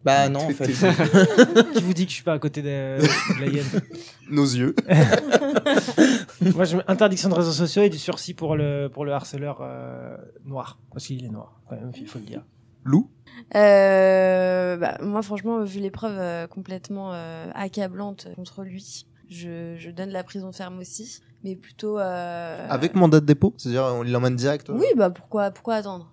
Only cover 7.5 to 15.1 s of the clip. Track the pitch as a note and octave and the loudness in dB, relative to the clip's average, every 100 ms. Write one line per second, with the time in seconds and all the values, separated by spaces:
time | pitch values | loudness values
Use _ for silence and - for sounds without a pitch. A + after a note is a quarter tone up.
7.5 | D3+ E3+ G3 G#3 D#3 - - - F3+ D#3+ | 0 0 4 2 2 -8 -8 -10 -8 -4
8.5 | D#3 D3 C#3+ C#3 B2+ D3 C#3+ C#3+ C#3+ D3 | -2 -2 -2 -6 -6 -6 -6 -6 -10 -10
9.5 | C#3 C3 B2+ B2+ B2+ B2 A#2 - - C3+ | -10 -12 -12 -14 -14 -14 -16 -20 -20 -14
10.5 | C3+ A#2+ - _ - - C3 B2 G#2+ - | -12 -12 -16 _ -16 -12 -12 -10 -14 -16
11.5 | _ _ A#2 B2 B2+ - B2+ G#2 A#2+ - | _ _ -14 -14 -16 -16 -16 -16 -18 -18
12.5 | _ _ _ C3+ D3 C4 _ _ - - | _ _ _ 2 2 2 _ _ -20 -4
13.5 | G#3 G#3 G3+ G3 F#3+ F#3+ F#3+ F#3 F#3 F#3 | 4 6 8 6 6 6 4 4 2 2
14.5 | F#3 F3+ F3 E3+ - G3 | 0 -2 -2 -4 -4 -6